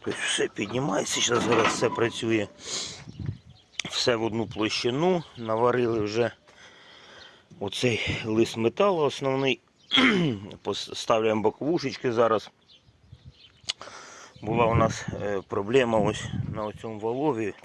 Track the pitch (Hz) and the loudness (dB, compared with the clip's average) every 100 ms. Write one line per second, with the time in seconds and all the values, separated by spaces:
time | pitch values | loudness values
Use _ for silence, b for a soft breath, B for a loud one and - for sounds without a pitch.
0 | - - - - - - 104 117 139 - | -8 -6 -4 -2 -2 -2 -4 -2 -2 -2
1 | - - - 117 104 113 110 - 120 - | -2 -2 0 0 2 2 2 2 0 0
2 | 113 - 113 113 101 B B B B B | -2 -2 0 0 0 B B B B B
3 | B B - - - - _ - - - | B B -10 -10 -16 -20 _ -12 -8 -2
4 | - 117 110 110 101 101 107 - 123 131 | 0 2 0 -2 -4 -2 -2 0 -2 0
5 | 175 180 - - 113 110 120 123 120 113 | 2 2 -2 -8 -4 2 2 2 2 0
6 | 104 110 113 - _ B B B B B | 0 0 0 -2 _ B B B B B
7 | B B B B B - 101 - 123 107 | B B B B B -10 -8 -2 0 0
8 | B B 110 110 113 117 113 - 202 175 | B B 0 2 2 2 0 2 2 4
9 | 143 - 139 135 135 127 _ _ _ - | 0 0 -2 0 0 0 _ _ _ 2
10 | 254 202 165 104 98 87 - 98 - - | 4 4 2 -2 -8 -8 -6 -6 -6 -6
11 | - 113 110 110 104 - 131 165 135 101 | 2 4 4 2 2 0 -2 -2 -2 -4
12 | 135 113 117 110 - - _ - _ _ | 0 4 4 4 0 -12 _ -20 _ _
13 | _ - - - - _ - - B B | _ -20 -20 -20 -20 _ -10 -10 B B
14 | B B B - 104 117 117 113 113 - | B B B -12 -2 2 4 4 2 0
15 | - 95 98 101 - 104 101 127 120 113 | -8 -6 -4 -4 -4 -4 2 4 6 4
16 | 104 107 - - - 107 107 101 113 107 | 2 0 -4 -6 -6 -6 -8 -8 -10 -6
17 | 110 127 151 113 104 - | -4 0 0 0 -2 -6